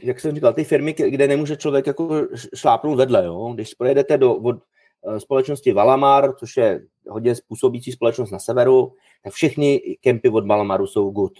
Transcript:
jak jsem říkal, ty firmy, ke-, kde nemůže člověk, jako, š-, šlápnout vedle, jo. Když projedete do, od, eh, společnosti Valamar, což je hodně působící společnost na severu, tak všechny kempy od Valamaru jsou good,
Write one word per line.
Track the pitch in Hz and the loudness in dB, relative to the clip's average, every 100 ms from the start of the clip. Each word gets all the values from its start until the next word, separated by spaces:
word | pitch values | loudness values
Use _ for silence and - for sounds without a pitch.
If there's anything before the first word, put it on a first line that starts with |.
jak | 123 127 | -8 -6
jsem | 156 | -6
říkal, | 147 131 | 0 0
ty | 117 | 0
firmy, | 151 147 151 | 0 -2 -2
ke-, | 156 135 | -2 -2
kde | - 143 | 2 2
nemůže | 143 147 147 | 2 -2 -4
člověk, | 156 139 139 | -2 0 -2
jako, | 139 165 156 135 | -4 -4 -2 -4
š-, | 120 - | -8 -14
šlápnout | - 147 117 151 127 | -4 0 0 0 0
vedle, | 131 110 | 2 2
jo. | 87 87 117 | 0 -4 -8
Když | 120 107 | -8 -12
projedete | - 127 139 135 147 | -4 0 2 2 2
do, | 127 | 2
od, | 110 120 123 _ _ _ _ 98 107 | 2 -2 -4 _ _ _ _ -10 -10
eh, | |
společnosti | - 135 135 143 127 | -2 -2 -2 -2 0
Valamar, | 101 117 135 139 139 139 | 4 4 4 6 4 2
což | 131 113 135 | -2 -6 0
je | 110 82 - _ - | 0 0 -8 _ -14
hodně | 107 120 117 - | -4 -2 -2 -6
působící | 110 123 120 127 | -8 -8 -6 -10
společnost | 123 117 120 107 | -2 -2 -2 -6
na | 95 | -8
severu, | - 123 123 131 127 - _ _ | -4 0 4 4 2 -6 _ _
tak | 98 | -16
všechny | - 156 - 143 139 - - | -4 -2 0 0 0 -2 -2
kempy | 127 117 123 | 0 2 2
od | 110 101 | 0 2
Valamaru | 104 101 95 98 | 0 0 -2 -2
jsou | 107 101 | -2 -2
good, | 101 95 - | -2 -4 -4